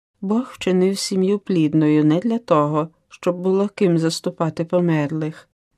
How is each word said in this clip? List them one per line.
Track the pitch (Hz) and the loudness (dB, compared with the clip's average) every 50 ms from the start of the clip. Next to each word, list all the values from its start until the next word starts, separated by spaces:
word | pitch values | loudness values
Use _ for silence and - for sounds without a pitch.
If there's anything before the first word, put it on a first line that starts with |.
| _ _ _ _ | _ _ _ _
Бог | 202 190 214 233 262 - - | -6 -2 -2 -2 -2 -4 -8
вчинив | - - 185 185 185 185 190 196 190 | -8 -4 0 0 2 2 2 0 -2
сім'ю | - - 202 185 185 190 202 202 | -6 -4 -2 0 0 0 0 -2
плідною | - - 190 175 156 147 156 160 156 151 151 151 151 | -2 -2 0 0 0 2 2 2 2 4 4 4 4
не | 151 156 175 | 4 2 2
для | - 233 226 233 | 0 -2 -4 -2
того, | 233 - 170 151 147 147 151 151 156 165 _ _ _ _ | -2 0 2 2 2 0 0 -2 -4 -4 _ _ _ _
щоб | - - - 180 175 | -16 -6 -4 -4 -4
було | 180 180 190 190 190 202 202 - | -2 -2 -2 0 0 0 -2 -2
ким | - 214 180 170 165 | 0 0 2 2 2
заступати | 160 160 160 - - 180 170 - 170 160 156 - 170 | 0 0 -2 -4 -6 -8 -6 -4 -4 -4 -4 -4 -6
померлих, | 170 - 180 175 170 160 151 147 143 156 156 156 151 160 - - _ _ _ _ _ _ | -2 0 0 2 2 0 0 0 -2 -4 -6 -6 -8 -8 -12 -18 _ _ _ _ _ _